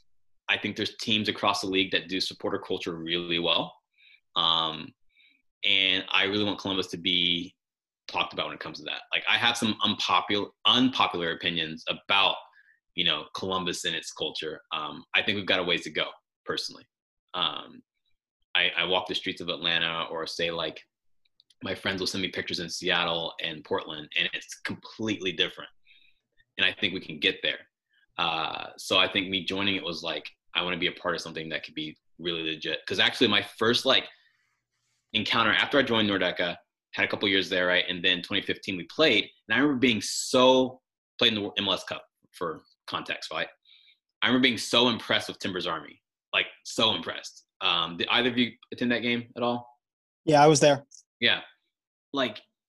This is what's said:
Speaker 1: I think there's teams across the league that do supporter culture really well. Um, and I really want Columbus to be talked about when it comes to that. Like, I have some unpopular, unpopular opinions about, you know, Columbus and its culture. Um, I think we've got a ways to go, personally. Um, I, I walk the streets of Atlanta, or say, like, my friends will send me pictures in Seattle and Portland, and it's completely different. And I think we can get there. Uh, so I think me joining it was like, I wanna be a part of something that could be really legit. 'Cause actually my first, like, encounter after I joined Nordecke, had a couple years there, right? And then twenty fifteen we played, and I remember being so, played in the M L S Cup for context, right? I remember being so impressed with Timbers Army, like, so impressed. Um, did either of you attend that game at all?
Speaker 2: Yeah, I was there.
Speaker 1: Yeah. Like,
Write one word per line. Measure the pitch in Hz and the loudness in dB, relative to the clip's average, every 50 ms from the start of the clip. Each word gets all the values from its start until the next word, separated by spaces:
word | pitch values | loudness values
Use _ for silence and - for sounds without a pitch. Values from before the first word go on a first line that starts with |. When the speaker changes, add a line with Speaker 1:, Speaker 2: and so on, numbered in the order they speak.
| _ _ _ _ _ _ _ _ _ - | _ _ _ _ _ _ _ _ _ -2
Speaker 1:
I | 101 101 | -2 0
think | - 104 101 | 0 -2 -2
there's | - 104 - - - | -2 -4 -4 -4 -6
teams | - - 110 107 104 101 | -2 0 0 2 2 0
across | 92 - - 101 101 - - | -2 0 0 0 2 0 0
the | |
league | 98 95 95 98 95 - | 0 2 2 2 2 0
that | 90 82 82 | -2 -2 -2
do | 95 92 | -4 -4
supporter | - - - - - 104 101 95 | -4 -4 -6 -6 -6 -4 -4 -4
culture | - - 95 90 - 92 85 | -4 -4 -6 -4 -4 -6 -6
really | 82 82 82 85 87 87 85 85 85 | -6 -4 -2 -2 -2 -2 -2 0 0
well. | 85 82 82 92 170 175 - _ _ _ _ _ _ - - _ _ _ - | 2 2 2 2 0 -2 -8 _ _ _ _ _ _ -20 -20 _ _ _ -2
Um, | 87 85 82 82 82 80 80 78 78 - - - _ _ _ _ _ _ _ _ _ _ _ _ _ - | 0 2 2 2 2 0 -2 -4 -6 -10 -14 -18 _ _ _ _ _ _ _ _ _ _ _ _ _ 0
and | 104 101 95 95 95 92 95 92 - - | 0 2 2 2 2 2 0 -2 0 0
I | 92 95 | 0 2
really | 98 101 104 107 | 2 2 0 0
want | 104 95 - | 0 -2 -2
Columbus | - 98 95 95 90 - | -2 -2 -2 -2 -2 -4
to | - | -6
be | 85 82 92 90 90 87 87 87 87 87 92 - _ _ _ _ _ _ _ _ _ _ | -6 -2 0 0 2 2 2 0 0 -4 -8 -12 _ _ _ _ _ _ _ _ _ _
talked | - - 87 85 - - | -6 -4 -4 -4 -4 -4
about | 78 78 | -6 -6
when | 78 76 | -6 -8
it | 73 | -10
comes | - 80 80 80 | -12 -12 -12 -12
to | 76 | -10
that. | 78 78 - - - - | -10 -10 -10 -8 -6 -4
Like, | 85 - - | -2 0 0
I | 107 | 2
have | 107 120 120 120 | 2 2 2 2
some | - - 110 104 - - | 2 0 -2 0 0 0
unpopular, | 104 101 - - - 95 90 - - 104 104 101 - - _ - | 0 0 0 2 2 4 4 4 2 0 -2 -2 -4 -6 _ 2
unpopular | 104 113 120 131 127 127 - 101 92 - 90 85 82 82 | 4 4 6 4 4 4 2 2 2 0 0 -2 -2 -2
opinions | - - 90 85 82 80 78 80 80 - - | -2 -2 -2 -2 -2 -2 -4 -6 -8 -6 -6
about, | 82 80 - - 101 98 98 90 - - - - _ - _ _ _ _ _ _ _ | -8 -6 -2 2 4 4 4 4 2 -2 -6 -14 _ -20 _ _ _ _ _ _ _
you | - 90 | -2 0
know, | 85 78 76 76 - - | 0 0 0 -4 -8 -10
Columbus | - - 95 92 92 90 90 82 - - | -8 -4 -2 -2 -2 -2 -2 -4 -4 -4
and | 87 80 | -4 -4
its | 80 78 - - | -4 -6 -10 -8
culture. | - 82 78 76 - 80 78 76 71 - _ 85 | -8 -6 -6 -6 -6 -8 -8 -8 -10 -10 _ -8
Um, | 80 78 76 73 73 - _ - | -6 -6 -8 -10 -12 -8 _ -2
I | 95 95 | 0 0
think | 110 101 | 0 -2
we've | 104 95 | -2 0
got | 87 101 92 | 0 0 0
a | 90 | 2
ways | 87 87 80 - | 0 0 -2 -2
to | 82 | -4
go, | 78 82 78 - - - _ _ _ _ _ | -4 -4 -4 -4 -6 -12 _ _ _ _ _
personally. | - 78 76 - - - - - _ _ _ _ _ _ _ _ _ - | -8 -6 -6 -6 -8 -12 -16 -20 _ _ _ _ _ _ _ _ _ -4
Um, | 90 87 78 73 69 64 64 - - - _ _ _ _ _ _ _ _ _ _ _ _ _ - | -2 -2 -2 -2 -6 -10 -14 -18 -20 -20 _ _ _ _ _ _ _ _ _ _ _ _ _ 2
I, | 90 87 90 - 85 | 2 2 2 2 0
I | 87 | 0
walk | 87 92 90 87 | 2 2 2 2
the | - 95 | 0 -4
streets | - - 98 90 - 90 | -4 -4 -4 -6 -6 -6
of | 85 | -6
Atlanta, | 85 73 82 85 85 85 85 82 82 82 80 - | -6 -2 0 0 0 2 0 0 -2 -2 -4 -4
or | 82 82 80 | -6 -6 -6
say, | - - - 85 85 | -6 -4 -2 -2 -2
like, | 85 82 80 78 78 - - _ _ _ _ _ _ _ _ _ _ _ _ _ _ _ - | -2 -2 -4 -6 -6 -10 -16 _ _ _ _ _ _ _ _ _ _ _ _ _ _ _ -8
my | 104 92 | -6 -6
friends | - - 101 95 92 | -4 -2 -2 -2 -2
will | 92 | -2
send | 87 - 98 92 | -4 -2 -2 -4
me | 90 | -4
pictures | - 104 92 - 95 85 | -4 -6 -6 -6 -6 -6
in | 85 82 | -6 -6
Seattle | - - 87 90 90 87 87 85 85 82 82 80 - - - | -8 -4 -2 0 0 2 2 0 -2 -2 -4 -6 -8 -8 -8
and | 82 80 76 73 | -8 -8 -10 -6
Portland, | - - 92 - 82 80 78 76 - - 87 | -4 -4 -4 -4 -6 -10 -12 -12 -4 -2 -2
and | 85 - - | -2 -2 -4
it's | - - - - - - | -6 -10 -12 -14 -12 -10
completely | - 101 - - - - - 113 107 101 92 90 92 85 | -10 -10 -10 -14 -14 -10 -6 -4 -4 -2 -2 -4 -2 -2
different. | 82 90 85 - - 76 - _ _ _ - - - _ _ _ _ _ _ _ _ _ _ _ - | 0 -2 -2 -4 -8 -16 -18 _ _ _ -20 -20 -20 _ _ _ _ _ _ _ _ _ _ _ 0
And | 95 | 0
I | 92 87 - | 0 0 0
think | - 98 85 | -2 -2 -2
we | 92 | -4
can | - - 85 76 | -8 -10 -4 0
get | 71 95 90 - - | 0 0 0 0 -2
there. | 76 69 - - _ _ _ _ _ _ _ _ _ _ - | -4 -4 -4 -8 _ _ _ _ _ _ _ _ _ _ -2
Uh, | 87 85 82 80 78 80 - 50 50 - - | -2 -2 0 -2 -2 -4 -6 -8 -10 -12 -12
so | - - - 104 95 | -12 -4 0 2 4
I | 92 92 | 4 4
think | - 104 95 92 | 2 0 0 0
me | 95 98 87 | -2 -4 -2
joining | - 98 95 101 101 98 | -2 -2 -2 0 0 0
it | 95 78 | -2 -2
was | 85 85 80 85 | -6 -6 -6 -6
like, | 82 76 76 73 - - _ _ _ - | -6 -6 -6 -8 -12 -14 _ _ _ -4
I | 85 87 | -4 -2
wanna | 90 90 | -2 -2
be | 85 85 85 | -2 -2 -2
a | 80 | -2
part | - - 92 85 | -4 -4 -4 -4
of | 80 | -4
something | - 82 80 80 80 80 | -6 -8 -10 -10 -8 -6
that | - - - | -8 -8 -8
could | - 123 | -10 -10
be | - 156 156 - - _ _ _ - | -10 -10 -10 -12 -16 _ _ _ -10
really | 80 87 85 82 80 | -6 -6 -4 -4 -4
legit. | 80 80 78 76 80 78 - - | -4 -6 -6 -6 -6 -6 -6 -6
'Cause | - 101 92 | -4 0 2
actually | 110 120 - - 127 110 | 2 2 4 4 4 4
my | 104 104 101 - - - | 4 2 0 -2 -4 0
first, | 113 113 120 127 - | 2 2 2 2 4
like, | 131 127 98 - - - _ _ _ _ _ _ _ _ _ _ _ _ _ _ _ _ _ _ _ - | 4 2 2 2 -2 -10 _ _ _ _ _ _ _ _ _ _ _ _ _ _ _ _ _ _ _ -4
encounter | 110 104 - - 120 113 107 95 | -2 -2 0 2 2 4 4 4
after | 87 110 - - 143 | 4 2 4 2 2
I | 131 | 2
joined | 117 117 113 107 104 | 4 2 2 4 2
Nordecke, | 101 95 92 90 87 - 90 87 87 - _ _ _ _ _ _ - | 2 2 0 0 0 0 -2 -2 -4 -6 _ _ _ _ _ _ -4
had | - 101 | -2 0
a | - | 0
couple | - 101 110 104 | 0 0 0 2
years | 95 95 92 87 | 2 2 2 2
there, | 95 90 90 | 0 2 2
right? | 90 90 90 87 - | 4 4 2 2 0
And | 90 90 85 | -2 0 0
then | 92 92 87 87 | 2 2 0 -2
twenty | - 104 98 - | -4 -4 -4 -2
fifteen | - 90 - - - 98 | -4 -6 -6 -6 -6 -6
we | 87 85 | -6 -8
played, | - - - 156 156 117 - - - - _ _ - | -6 0 2 4 4 4 2 0 -2 -8 _ _ -2
and | 110 | 0
I | 120 | 2
remember | 139 151 139 123 | 2 2 4 4
being | 123 127 113 104 - | 4 4 4 2 -2
so, | - - - - - - 131 127 127 131 131 131 123 123 - _ _ _ _ _ _ _ - | -4 -4 -6 -2 2 4 6 8 8 8 6 4 2 -2 -8 _ _ _ _ _ _ _ 0
played | 123 120 110 | 2 2 2
in | 107 101 | 0 -2
the | 101 - 104 | -4 -4 -2
M | 101 | 0
L | 98 92 | 0 0
S | 87 - | 0 -2
Cup | - 78 76 - _ _ _ _ _ - | -6 -10 -10 -10 _ _ _ _ _ -10
for | - 90 82 78 82 - _ _ _ _ | -8 -6 -6 -6 -8 -12 _ _ _ _
context, | - - 85 80 85 80 - - - | -8 -8 -6 -6 -6 -8 -8 -8 -6
right? | 78 82 85 - - _ _ _ - - _ _ _ _ _ _ _ _ - | -6 -6 -6 -6 -8 _ _ _ -20 -20 _ _ _ _ _ _ _ _ 0
I | |
remember | 110 123 127 127 | 2 4 4 4
being | 131 117 98 | 4 2 0
so | - - - 120 123 127 | -2 2 4 4 4 4
impressed | 110 104 - - 113 107 - - | 2 0 0 0 0 0 -2 -4
with | 92 - | -8 -6
Timbers | - 101 92 90 82 | -6 -4 -4 -4 -4
Army, | 87 82 80 73 71 - _ _ _ _ _ _ _ - | -4 -4 -4 -6 -12 -18 _ _ _ _ _ _ _ 0
like, | 95 92 - - - - | 0 0 0 -4 -14 -16
so | - - - 117 110 101 | -6 -2 0 2 2 2
impressed. | 85 80 - - - - - - - - _ _ - | 0 -4 -6 -8 -8 -10 -14 -16 -18 -20 _ _ -4
Um, | 95 95 87 87 82 82 85 | 0 0 2 2 0 -2 -2
did | 85 - - | -4 -2 2
either | 110 120 120 127 | 2 2 2 4
of | 117 123 | 2 2
you | 123 113 - - - - - | 2 0 -2 -8 -16 -14 -6
attend | - 131 120 123 | -2 0 0 0
that | 113 110 | 0 0
game | 120 120 120 117 117 - | 0 0 -2 -4 -6 -4
at | 120 120 | -2 0
all? | 120 120 120 - - - _ _ _ _ _ _ _ _ _ _ | 0 0 0 -4 -10 -18 _ _ _ _ _ _ _ _ _ _
Speaker 2:
Yeah, | 165 156 143 143 | 4 8 8 10
I | |
was | 156 160 139 | 10 10 8
there. | 160 147 139 135 - _ - - - _ _ - | 8 6 6 4 0 _ -20 -20 -20 _ _ 0
Speaker 1:
Yeah. | 120 117 95 - - - - _ _ _ _ _ _ _ _ _ _ _ - | 2 2 4 2 0 -8 -20 _ _ _ _ _ _ _ _ _ _ _ -4
Like, | 139 131 120 - - - _ _ _ _ | -2 -2 -2 -4 -8 -16 _ _ _ _